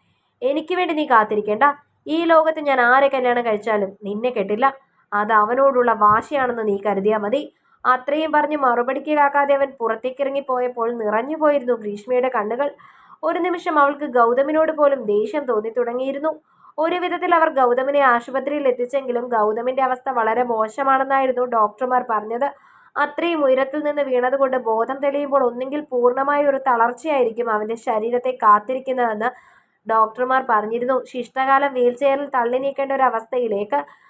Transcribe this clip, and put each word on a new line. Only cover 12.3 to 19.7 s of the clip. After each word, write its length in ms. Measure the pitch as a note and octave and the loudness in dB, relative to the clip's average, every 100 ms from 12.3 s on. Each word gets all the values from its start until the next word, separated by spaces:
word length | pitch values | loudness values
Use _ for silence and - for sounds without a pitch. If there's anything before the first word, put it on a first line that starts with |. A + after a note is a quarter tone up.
| B3+ G#3 A#3+ C#4+ - - _ - - | -2 -4 -4 -4 -8 -20 _ -20 -8
ഒരു 160 | D#4 E4+ | -4 -2
നിമിഷം 360 | F4+ E4+ F4+ D4+ | -2 -2 0 2
അവൾക്ക് 280 | C#4 C#4+ D4 | 2 0 -2
ഗൗതമിനോട് 580 | A#3+ A#3 B3 D4 D#4 D#4+ | 2 4 2 2 2 0
പോലും 300 | D4+ C#4+ C4+ G#3 | 2 2 2 0
ദേഷ്യം 380 | G#3 A#3+ D4+ B3+ | -2 0 -4 -2
തോന്നി 260 | G#3+ A3+ | -2 -2
തുടങ്ങിയിരുന്നു. 600 | A#3+ A#3 B3 C4+ C#4 D#4 D#4 _ _ - - | -4 -4 -4 -6 -4 -4 -6 _ _ -12 -4
ഒരു 200 | E4 F4 | -2 0
വിധത്തിൽ 320 | F4+ F4 F4+ | -2 -2 0
അവർ 160 | E4 D#4+ | 2 2
ഗൗതമിനെ 520 | C4+ B3 A#3+ C4+ C#4+ | 2 2 2 0 2
ആശുപത്രിയിൽ 640 | C4+ A#3+ B3 C4 C4+ D4 C#4 | 4 2 0 -6 -4 -2 0
എത്തിച്ചെങ്കിലും 580 | A#3+ A#3+ C#4 B3+ A#3+ B3 | 0 -2 -4 -4 -4 -2
ഗൗതമിന്റെ 540 | A3+ G#3+ A3 B3 | 0 2 0 -2